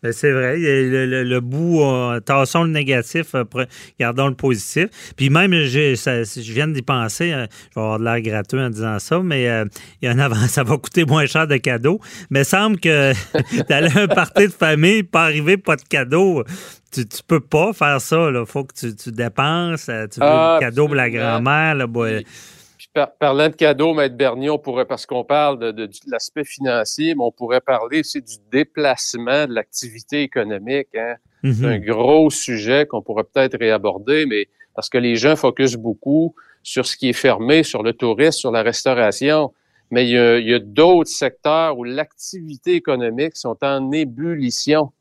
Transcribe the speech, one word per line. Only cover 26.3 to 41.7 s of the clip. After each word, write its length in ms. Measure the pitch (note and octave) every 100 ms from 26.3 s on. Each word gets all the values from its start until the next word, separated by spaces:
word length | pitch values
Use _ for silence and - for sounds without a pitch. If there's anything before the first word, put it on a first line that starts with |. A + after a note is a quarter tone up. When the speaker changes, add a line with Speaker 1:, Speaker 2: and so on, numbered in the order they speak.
| -
Speaker 2:
financier, 680 | C#3+ - C3+ A#2+ G#2+ - D#3+ D#3
mais 80 |
on 80 | A#2+
pourrait 300 | - A#2+ B2+
parler 380 | - B2+ A#2 D3+
aussi 200 | - -
du 140 | - - _
déplacement 960 | C3 D3+ - D3 B2 - A#2+ A#2+ C#3 D3
de 60 |
l'activité 680 | A2+ G#2+ - B2 A2+ - D3
économique, 680 | C#3 - G#2+ G#2 G#2 C#3 C3 A2+
hein. 180 | A#2 A#2+ _ _
Speaker 1:
Mhm. 100 | C3+
Speaker 2:
C'est 120 | A2+ B2
un 120 | A2
gros 500 | G2+ A2 B2+ D#3 D#3
sujet 560 | - - A#2 G#2 C3+ D3
qu'on 160 | A2+
pourrait 220 | - G#2+
peut-être 340 | G#2+ - C3 B2+
réaborder, 680 | A2+ G#2+ G2+ F#2 G#2 D3+ D3+
mais 240 | G#2+ G2+ _ - -
parce 140 | -
que 80 | B2+
les 180 | A#2+ A#2
gens 200 | C3+ D#3
focusent 400 | C3+ - C3+ A#2
beaucoup 580 | A2+ G#2+ - D3 E3 - _ _
sur 220 | - - A#2+
ce 120 | -
qui 120 | C3
est 40 |
fermé, 500 | A#2 C3+ G#2 A2+ D#3
sur 180 | D#3 A2+
le 120 | A2
tourisme, 440 | A2+ A#2+ G#2+ D3+ D3+
sur 120 | C3
la 100 | A2+
restauration. 920 | A2 A2+ C#3 B2 A2 - C3+ D#3 C#3+ _ _ _ _
Mais 140 | A#2+ B2
il 60 |
y 60 | A#2+
a, 200 | A#2+ A#2
il 100 | A2+
y 60 |
a 60 | A#2+
d'autres 500 | G#2 G#2 E3 F3+ D#3
secteurs 680 | - C3+ - D3+ D#3 E3